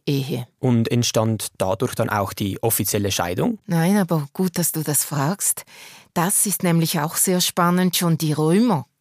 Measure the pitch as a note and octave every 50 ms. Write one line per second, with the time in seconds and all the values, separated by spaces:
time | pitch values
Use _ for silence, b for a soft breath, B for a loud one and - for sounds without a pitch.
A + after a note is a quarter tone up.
0 | _ - C#3+ C#3 C3+ C3 C3+ B2 B2 - _ _ - B2+ A#2+ A#2 A2+ - - A#2+
1 | A#2 - - A#2 A2 A2+ A2 G#2 - - - - F#2+ F#2 F#2+ - B2+ A#2+ - -
2 | A2+ - G#2 G#2 G2 G2 - - G#2+ G2 F#2+ - - A2+ - - G#2+ - - G#2
3 | G2+ G2 - - F2 F2 F#2 A#2 D#3 B3 A3+ - _ - F3 E3 E3 F3+ G3+ G#3+
4 | F#3+ E3+ F3 D#3 C#3+ C#3+ - - F#3 F#3 - F3 E3 - - D#3+ D3+ D3+ D3 -
5 | - - D3+ D3 C3+ D3+ G3+ - - - - - - B B B B B B B
6 | B B B F3 E3 F#3 - - - G#3 F3 - - F3 E3+ E3 E3 D#3 - E3
7 | D3 E3 - - - G3 F3+ F3+ F3 - - - E3+ F3 F3 F3+ F#3 F#3 - -
8 | F3+ E3+ E3 - E3 D3+ D3+ D3+ D#3 D#3 E3+ G3+ A#3+ B3+ F#3+ C#3 A#2+ - _ _